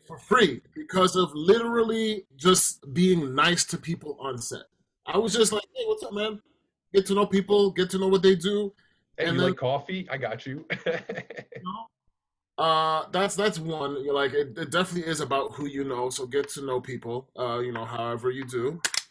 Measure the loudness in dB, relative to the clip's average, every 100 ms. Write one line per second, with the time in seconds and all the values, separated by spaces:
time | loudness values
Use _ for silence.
0 | -20 -14 0 4 4 2 _ -16 -2 2
1 | 4 4 0 0 4 6 6 2 2 2
2 | 0 -2 -8 0 4 4 4 -2 -6 2
3 | 4 4 2 2 2 2 -2 -4 -6 -8
4 | -8 -8 -8 -8 -8 -10 -14 _ _ _
5 | -2 0 2 4 4 2 -4 -6 -4 -2
6 | -4 -4 -6 -6 _ _ _ _ _ 2
7 | 2 2 4 2 4 4 4 2 0 2
8 | 2 6 6 6 2 0 -2 -6 _ _
9 | _ -4 0 2 2 2 0 0 -2 -8
10 | -6 -6 -6 -6 -8 -12 -8 -6 -4 -4
11 | -6 -12 -12 -16 -16 -12 -10 -10 -14 _
12 | _ _ _ _ _ -2 2 2 2 0
13 | -2 -2 0 0 -2 -2 -6 -6 -6 -6
14 | -2 0 0 0 -2 -6 -2 0 0 -2
15 | -4 -4 -2 -2 -4 -6 -8 -6 -4 -4
16 | -4 -4 -4 -2 -2 -6 -4 -4 -4 -10
17 | -8 -8 -10 -6 -4 -4 -4 -6 -8 -6
18 | -4 -2 -4 -4 -6 -4 -4 -4 -8 -8
19 | -12